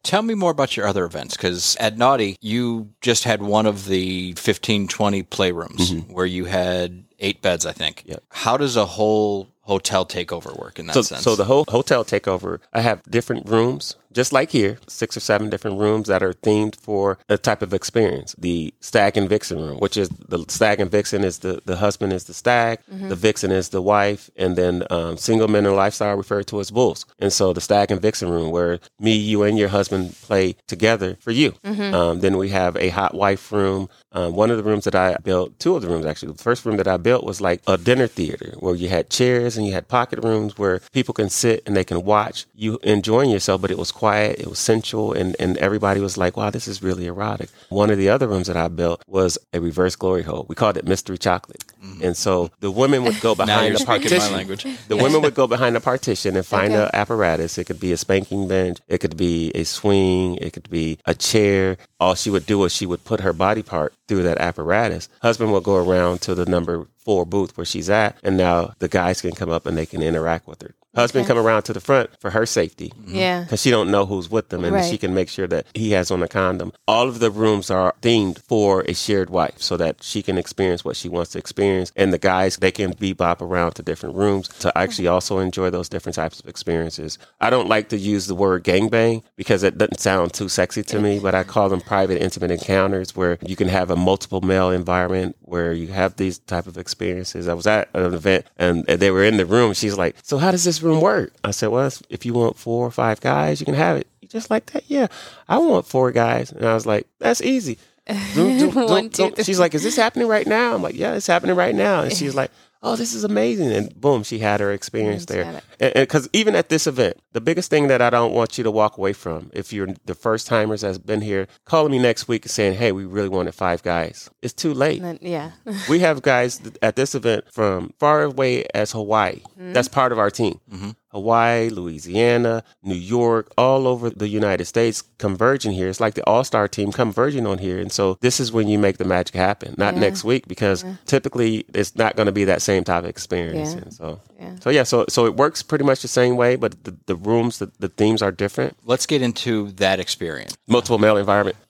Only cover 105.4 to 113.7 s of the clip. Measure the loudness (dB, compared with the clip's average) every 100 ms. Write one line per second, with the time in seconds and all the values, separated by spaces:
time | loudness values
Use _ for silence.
105.4 | -2 2 4 2 0 2 2 2 2 0
106.4 | -4 -2 0 0 0 -2 -2 _ 0 0
107.4 | 0 0 -2 -8 _ _ -8 -6 -2 2
108.4 | 2 4 4 2 4 2 2 0 0 0
109.4 | -2 2 2 2 0 2 0 2 2 2
110.4 | 2 0 0 -2 -4 -4 -4 -2 0 2
111.4 | 2 2 2 2 2 2 0 -2 -2 -2
112.4 | -4 _ _ _ -6 -4 -4 -4 -2 0
113.4 | 0 0 0